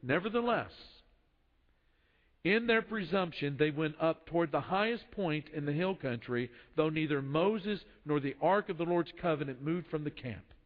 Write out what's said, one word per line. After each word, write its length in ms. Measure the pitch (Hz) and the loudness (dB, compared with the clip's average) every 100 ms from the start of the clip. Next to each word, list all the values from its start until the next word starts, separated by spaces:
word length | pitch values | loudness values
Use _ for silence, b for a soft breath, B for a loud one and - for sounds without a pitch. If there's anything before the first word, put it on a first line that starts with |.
Nevertheless, 680 | 127 147 196 226 240 214 107 - - - _ _ _ _ _ _ _ _ _ _ _ _ _ _ | 2 0 2 0 2 0 -2 -10 -20 -20 _ _ _ _ _ _ _ _ _ _ _ _ _ _
in 220 | 160 214 233 | 2 2 4
their 160 | 226 | 2
presumption, 720 | 220 226 175 190 180 - 143 139 | 2 -4 0 0 0 -2 -4 2
they 100 | 151 | 0
went 260 | 143 156 151 | 2 -2 0
up 240 | 160 156 - | 0 0 -2
toward 260 | 165 170 | 0 2
the 80 | 151 | 0
highest 440 | 117 185 214 233 - | 0 0 0 -2 -6
point 340 | - 185 151 147 | -4 -2 -2 -4
in 140 | 151 147 | -6 -2
the 60 | |
hill 200 | 147 185 | 0 0
country, 560 | 185 135 120 113 120 120 B B - | -2 -4 -4 -2 -2 -2 B B 0
though 140 | 156 | 2
neither 320 | 160 156 143 | 2 0 0
Moses 580 | 135 151 190 220 202 202 - B | 0 2 2 2 -2 -6 -6 B
nor 160 | 147 147 | -2 0
the 160 | 139 131 | 0 0
ark 280 | 156 196 202 | 4 4 2
of 100 | 170 | -4
the 40 | |
Lord's 300 | 170 175 165 - | 0 2 0 -2
covenant 400 | 180 151 143 127 | 0 0 -2 -4
moved 280 | 143 175 165 | -2 -2 -2
from 120 | 156 | -4
the 60 | 147 | -4
camp. 340 | - 131 101 - - | -6 -8 -10 -12 -20